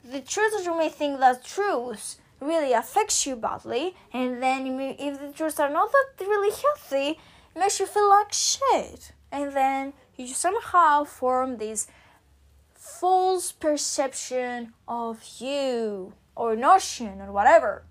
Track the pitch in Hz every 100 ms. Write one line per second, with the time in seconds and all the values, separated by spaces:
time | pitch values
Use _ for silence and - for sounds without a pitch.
0 | 240 269 262 - 427 427 359 330 320 320
1 | 294 277 262 247 - - 403 294 247 214
2 | - - _ _ 277 330 277 233 233 392
3 | 415 - 294 247 214 - 226 226 349 359
4 | - 247 254 247 262 262 269 262 269 -
5 | 285 277 285 285 320 294 285 302 427 539
6 | 539 - 381 415 403 415 571 587 - 277
7 | 277 320 - - _ 320 381 403 381 415
8 | 415 403 415 - - - 539 349 - 254
9 | - - _ 277 285 277 269 269 269 277
10 | _ - 247 262 339 415 - 359 320 294
11 | 294 - 254 254 262 240 214 220 - -
12 | _ _ _ _ _ _ _ _ - -
13 | 359 370 370 370 - - 311 294 - -
14 | 269 - - 254 247 247 233 _ - 233
15 | 233 220 - - 254 285 269 240 220 202
16 | 185 - _ - 233 220 269 392 - -
17 | 226 196 196 202 226 320 220 - -